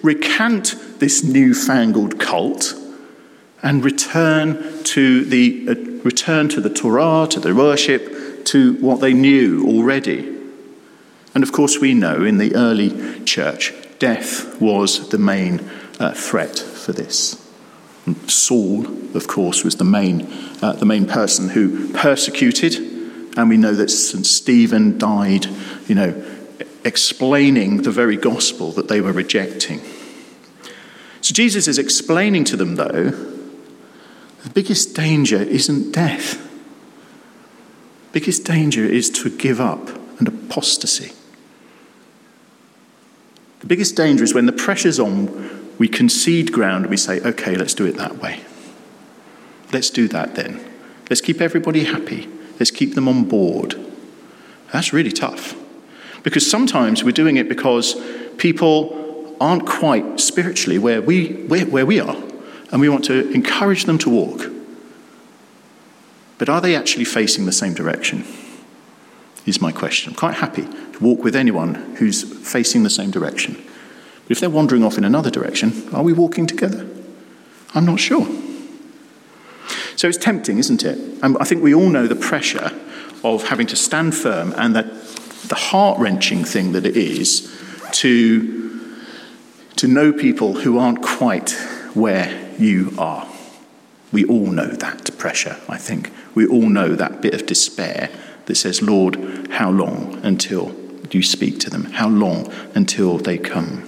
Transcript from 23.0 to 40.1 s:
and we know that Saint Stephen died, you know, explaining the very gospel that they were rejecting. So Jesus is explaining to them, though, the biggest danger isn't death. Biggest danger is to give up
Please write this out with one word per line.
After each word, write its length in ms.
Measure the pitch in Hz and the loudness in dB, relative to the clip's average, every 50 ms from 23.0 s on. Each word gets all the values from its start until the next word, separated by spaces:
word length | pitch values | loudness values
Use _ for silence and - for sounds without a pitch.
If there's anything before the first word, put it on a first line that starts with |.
| - - - - - - - 123 | -12 -12 -14 -16 -16 -10 -2 2
and 120 | 117 113 | 4 6
we 80 | 113 110 | 6 6
know 160 | 110 110 104 | 6 4 4
that 180 | 101 104 - | 2 2 0
Saint 340 | - - - - - 92 101 | 0 -2 -2 -2 -4 -2 0
Stephen 720 | - - - - - 127 120 117 113 117 110 107 107 95 - | 0 0 0 2 4 4 6 6 6 4 4 4 4 2 2
died, 500 | 110 107 107 101 101 98 98 98 95 - - - - - - - - - | 0 0 0 0 2 2 2 0 0 -4 -8 -10 -12 -12 -14 -16 -4 0
you 80 | 110 | 2
know, 180 | 98 101 90 - - - - - - - - - - - - - - - | 2 2 0 -2 -6 -10 -14 -16 -16 -18 -20 -16 -16 -16 -16 -16 -6 -6
explaining 960 | 120 - - - - - - 131 131 143 143 143 139 135 120 101 95 104 101 | -4 -2 0 -2 -2 -2 0 0 2 4 6 6 6 6 4 4 2 2 2
the 100 | 92 123 | 0 0
very 240 | 101 98 120 117 107 | 2 2 2 2 2
gospel 560 | 101 - 123 110 107 - - - - 90 80 | 2 0 0 0 2 -2 -2 -2 -4 -8 -6
that 160 | 82 98 - - | -4 -4 -2 0
they 140 | 107 104 | 0 0
were 100 | 95 98 | 0 0
rejecting. 720 | 92 87 90 - - 110 98 98 - 107 - - 80 73 - - - - - - - - - - - - - - - - - - - - - - - - - - - - | 0 -2 -2 0 0 -2 -2 -2 -6 -6 -6 -6 -6 -10 -10 -14 -18 -18 -18 -20 -20 -20 -20 -20 -20 -20 -20 -20 -20 -20 -20 -20 -20 -20 -20 -20 -20 -20 -20 -20 -20 -6
So 140 | - - - | -4 -2 2
Jesus 340 | - 233 240 196 202 175 160 | 4 2 2 2 2 0 0
is 100 | 139 123 | 0 0
explaining 680 | 139 135 - - - - 160 170 196 208 202 175 143 | 0 0 0 -2 0 0 2 2 2 2 2 2 2
to 100 | - - | 0 0
them, 200 | - - 85 87 | -2 -2 -2 -2
though, 360 | - 73 - - 82 87 - - - - - - - - - - - - - - - - - - - - - - - - - - - - | -2 -4 -2 0 0 0 0 -2 -4 -10 -12 -12 -14 -16 -18 -20 -20 -20 -20 -20 -20 -20 -20 -20 -20 -20 -20 -20 -20 -20 -20 -20 -20 -18
the 60 | 135 - | -2 -2
biggest 420 | 196 196 - 202 - - - - | -2 0 0 0 -2 -2 -2 -2
danger 460 | - 156 156 160 151 143 117 110 98 | -2 0 2 4 4 4 4 2 2
isn't 500 | 104 - - 131 127 - 147 139 - - | 0 0 0 0 0 2 0 -2 -2 -2
death. 560 | - 160 170 156 - - - - - - - - - - - - - - - - - - - - - - - - - - - - - - - - - - - - - - - - - | 0 0 0 0 0 -4 -6 -8 -8 -10 -12 -18 -20 -20 -20 -20 -20 -20 -20 -20 -20 -20 -20 -20 -20 -20 -20 -20 -20 -20 -20 -20 -20 -20 -20 -20 -20 -20 -20 -20 -20 -20 -20 -6 -6
Biggest 320 | 160 151 - 180 - - | -4 -2 0 -2 -2 -2
danger 400 | - 165 160 156 147 135 120 107 | 0 0 2 2 2 2 0 0
is 240 | 107 - 123 117 120 | 2 2 2 0 0
to 200 | 120 - - 113 | -4 -4 -6 -6
give 300 | - - - 131 127 113 | -6 -2 -2 -2 0 2
up 300 | 127 110 80 - - - - - - - | 0 -2 -2 -2 -8 -14 -16 -16 -16 -18